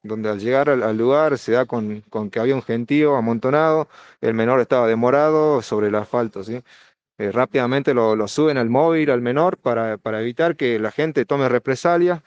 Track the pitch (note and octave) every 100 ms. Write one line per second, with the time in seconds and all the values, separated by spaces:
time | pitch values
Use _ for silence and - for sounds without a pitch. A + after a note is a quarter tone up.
0 | G#2+ A2 G#2+ G2+ A2 C3+ C#3+ C3 A2 A2
1 | A#2+ C#3+ D#3 C3+ - A#2+ B2+ A#2+ G#2+ G#2
2 | - A2+ G#2 A2+ A#2+ C3+ - A#2 A#2 D3
3 | D3+ C3+ A2+ A#2 C3 D3 D#3+ D#3 D3 -
4 | - _ - A2+ A2+ B2+ A#2 B2+ A2+ A2+
5 | B2 C#3 D#3 D#3 D3+ C#3 A2 G#2+ G#2 G#2
6 | G#2 A#2+ A#2 G2 G2 A#2+ - - _ _
7 | _ - G2+ G#2+ B2+ C#3 B2 C#3 C#3 B2+
8 | A2+ A2 G#2 - D#3 C#3 A#2 B2+ E3 E3
9 | D3 B2 A#2+ C3+ F3 - C3 A#2 A2+ G#2+
10 | A2+ A2 A#2 B2 E3+ D#3+ B2+ A2+ G#2+ -
11 | D#3+ C#3+ A#2 C#3+ C3 A#2+ - B2+ E3+ E3+
12 | F3+ F3